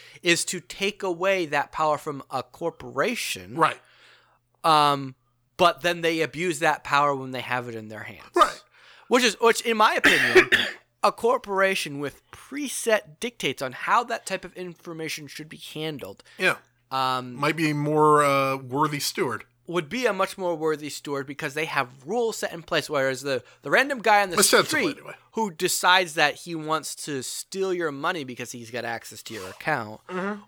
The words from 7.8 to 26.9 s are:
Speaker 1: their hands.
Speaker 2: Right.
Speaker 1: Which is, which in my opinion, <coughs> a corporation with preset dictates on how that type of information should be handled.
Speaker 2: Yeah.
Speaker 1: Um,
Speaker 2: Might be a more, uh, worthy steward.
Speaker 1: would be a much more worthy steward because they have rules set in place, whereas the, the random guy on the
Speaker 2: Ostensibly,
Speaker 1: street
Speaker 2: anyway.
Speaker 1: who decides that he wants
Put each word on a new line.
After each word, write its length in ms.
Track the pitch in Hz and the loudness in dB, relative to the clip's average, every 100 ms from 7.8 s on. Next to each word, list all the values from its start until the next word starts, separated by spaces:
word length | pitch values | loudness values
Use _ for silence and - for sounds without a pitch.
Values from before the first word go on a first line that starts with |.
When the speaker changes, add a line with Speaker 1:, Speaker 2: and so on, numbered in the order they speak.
| 107 | -12
Speaker 1:
their 140 | 107 | -14
hands. 260 | 104 98 - - | -14 -16 -4 4
Speaker 2:
Right. 260 | 605 - _ _ - - - | 4 2 _ _ -20 -16 2
Speaker 1:
Which 160 | 240 | 4
is, 120 | 247 180 | 4 4
which 200 | 226 - | 2 4
in 160 | 240 220 | 0 4
my 180 | 220 330 | 4 4
opinion, 540 | - - - 370 - - - - | 4 4 6 6 6 2 0 -8
<coughs> 280 | _ _ | _ _
a 80 | 214 | -2
corporation 880 | - 233 254 - 190 190 190 160 143 | 0 0 0 -2 0 2 0 -6 -6
with 220 | 143 - _ | -8 -10 _
preset 880 | - - 277 285 - 233 214 - 151 | -20 -16 -10 -8 -4 0 0 0 -10
dictates 420 | 240 - 156 131 | -10 -4 -4 -4
on 100 | 131 | -6
how 300 | 120 - 208 233 | -6 0 0 0
that 200 | 226 - | -6 -6
type 200 | 190 185 | -8 -10
of 80 | |
information 720 | 180 180 160 - 160 160 - 143 | -14 -14 -14 -14 -10 -8 -8 -12
should 220 | - 156 | -16 -16
be 80 | 151 - | -16 -14
handled. 500 | 151 156 143 95 101 - - | -8 -8 -8 -12 -16 -18 -2
Speaker 2:
Yeah. 180 | 185 123 _ _ - | 0 0 _ _ -8
Speaker 1:
Um, 420 | 131 131 127 127 123 | -2 0 -2 -4 -2
Speaker 2:
Might 200 | 147 156 | -2 0
be 160 | 156 | 0
a 40 | 147 | 0
more, 480 | 147 151 151 147 | 2 4 8 8
uh, 340 | 143 139 135 135 | 6 4 2 -2
worthy 420 | 131 135 151 147 | -4 0 0 0
steward. 460 | - - 151 107 - _ - | -4 -2 -4 -4 -10 _ -6
Speaker 1:
would 200 | 170 147 | -6 -4
be 180 | 226 240 | -2 0
a 60 | |
much 260 | 190 190 - | 0 -2 -2
more 180 | 180 160 | -4 -2
worthy 340 | 156 151 147 | -2 -2 -6
steward 360 | - - 139 139 | -10 -8 -8 -8
because 280 | 139 151 | -8 -8
they 100 | 139 160 | -6 -4
have 220 | 147 123 135 131 | -2 -4 -6 -6
rules 320 | 233 226 202 | -2 -2 -4
set 140 | 208 | -8
in 100 | 170 | -8
place, 280 | 156 165 139 | -2 -2 0
whereas 320 | 147 135 127 | 0 0 -2
the, 200 | 139 127 - _ | -4 -4 -6 _
the 80 | 143 | 0
random 300 | 190 269 269 | 2 2 0
guy 220 | 208 208 | 4 4
on 80 | 202 | 4
the 80 | 175 | 4
Speaker 2:
Ostensibly, 440 | 196 220 - 302 | 6 6 4 2
Speaker 1:
street 160 | 185 131 | 0 -4
Speaker 2:
anyway. 160 | - - _ | -12 -18 _
Speaker 1:
who 180 | - 214 | -4 -4
decides 640 | 156 180 - 190 185 180 156 | -2 -2 0 4 4 2 2
that 200 | 147 - | 2 0
he 180 | - 165 | -8 -8
wants 380 | 151 156 135 | -2 -4 -4